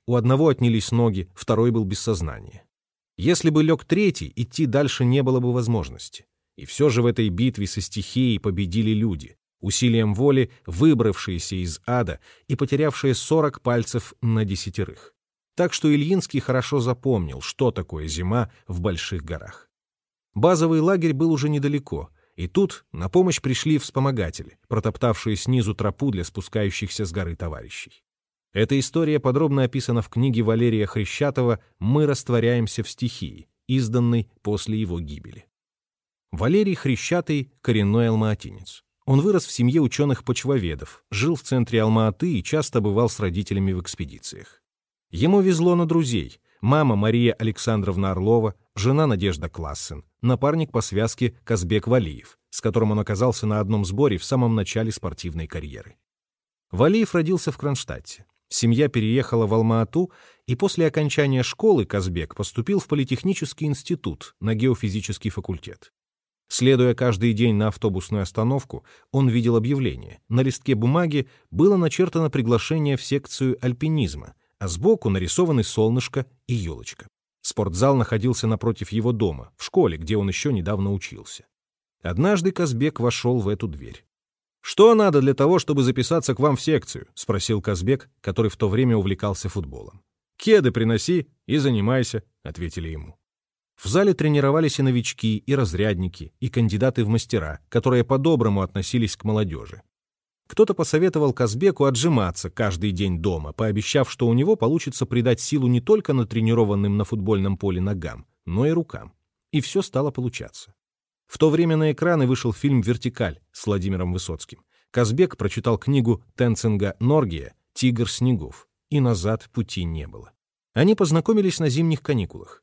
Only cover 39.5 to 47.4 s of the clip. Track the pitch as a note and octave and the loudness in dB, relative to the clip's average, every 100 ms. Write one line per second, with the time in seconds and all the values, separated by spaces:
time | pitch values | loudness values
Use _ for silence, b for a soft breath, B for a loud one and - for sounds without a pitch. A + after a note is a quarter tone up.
39.5 | - B2 D#3+ C3+ - C#3+ B2 - A#2+ C3 | 0 2 2 0 0 0 -2 -4 -4 -2
40.5 | C#3 F2 D2 D#2 - _ G2+ D3 D#3+ - | -2 -2 -6 -10 -18 _ -2 -2 -2 -2
41.5 | C3 A2+ A2+ A2 A2 A2 - F3 A#2 - | -2 0 2 4 4 2 0 -2 -2 -2
42.5 | D#3 C#3+ A#2+ G#2 G2+ A#2 - G2 F2+ F#2+ | -2 0 0 0 2 0 0 -2 -4 -2
43.5 | G2 F#2+ F#2 E2 - D2 A#1+ - - - | 0 0 -2 -6 -10 -10 -10 -14 -14 -20
44.5 | _ _ _ _ _ _ E2+ D#3 G3+ F#3+ | _ _ _ _ _ _ -2 2 4 4
45.5 | E3 F3+ F3 E3 E3 C3+ G#2+ A#1+ - _ | 2 2 2 2 2 2 -2 -4 -14 _
46.5 | _ G#2 D3+ C#3 G#2 G#2+ A#2+ A#2+ - | _ 2 4 4 2 2 4 2 0